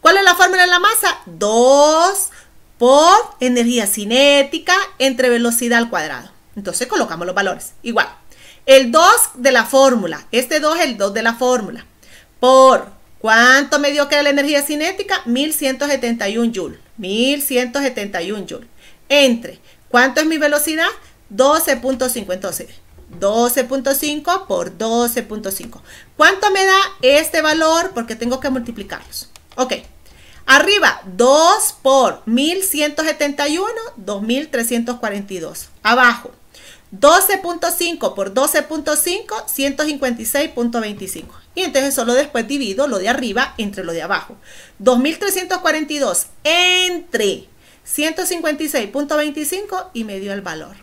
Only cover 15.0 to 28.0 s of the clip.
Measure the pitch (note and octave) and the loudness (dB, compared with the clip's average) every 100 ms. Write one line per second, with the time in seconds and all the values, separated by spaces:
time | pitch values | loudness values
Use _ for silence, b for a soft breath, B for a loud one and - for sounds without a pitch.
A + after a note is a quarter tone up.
15 | G4+ F#4+ - A#3+ D4 D#4 C#4 C4 C#4+ C4+ | -4 -6 -2 -2 -2 -2 -4 -4 -2 -2
16 | B3 A#3 G3+ A3 A#3 F#3+ D#3 - - - | -2 -4 -4 -2 -2 -2 -8 -12 -20 -14
17 | F#3 G#3 B3+ C#4+ C#4 B3 B3 C4+ C#4 A#3+ | -6 -2 0 -2 -2 -2 -2 -2 -4 -4
18 | G3+ G3 F3 G#3 F3 C3+ - - b b | -8 -8 -6 -8 -10 -14 -16 -20 b b
19 | - C#4+ C#4 A#3 - - b b _ A#3+ | -2 2 4 2 -6 -20 b b _ 2
20 | C4 C#4+ D#4 D#4+ D4 D4 D4+ D#4+ E4+ A#4 | 2 0 -2 0 0 0 -2 -2 -4 -4
21 | b b _ G3+ C4 D#4 D#4+ C4+ B3+ C4 | b b _ 0 2 4 0 -2 -2 -4
22 | B3+ B3+ G3 F#3 F#3+ E3+ - - - - | -4 -6 -6 -8 -8 -10 -14 -20 -20 -20
23 | - E3+ G3 A3 A#3+ B3 A#3+ C4+ C4+ C#4 | -20 -4 -2 2 2 0 -2 -2 -2 -2
24 | D4+ D4 D4 F#4+ F#4+ F#3 F3 F3 A3 A#3 | -2 -4 -2 -4 -2 -4 -4 -6 -2 0
25 | A#3+ A#3 G3+ G#3+ F#3+ F#3+ - - B B | 0 -2 -8 -10 -8 -10 -12 -18 B B
26 | B _ D#4 F#4+ G#4 G4 F#4+ F#4+ G4 - | B _ 2 4 0 2 2 2 0 0
27 | B3+ C#4+ D#4 E4 D#4 D4+ D#4+ E4 F4+ C4 | 2 4 2 -2 0 2 2 2 0 -6